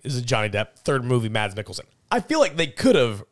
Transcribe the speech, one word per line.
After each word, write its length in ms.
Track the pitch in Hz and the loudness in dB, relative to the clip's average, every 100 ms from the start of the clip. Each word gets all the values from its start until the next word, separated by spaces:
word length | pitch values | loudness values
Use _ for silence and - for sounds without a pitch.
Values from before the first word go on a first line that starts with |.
| - | -6
is 160 | 127 | -6
Johnny 260 | 120 117 107 | -2 0 0
Depp. 280 | 104 110 _ | -2 -6 _
Third 260 | - 139 | -2 -2
movie, 240 | 123 123 110 | 0 0 0
Mads 260 | 110 104 | -2 -2
Mikkelsen. 300 | 101 101 - - _ _ | -6 -12 -14 -16 _ _
I 120 | 220 | -4
feel 180 | - 311 | 0 2
like 160 | 214 151 | 2 2
they 120 | 156 | -4
could 280 | - 262 196 | 2 4 4
have 300 | 120 101 - | 2 -2 -10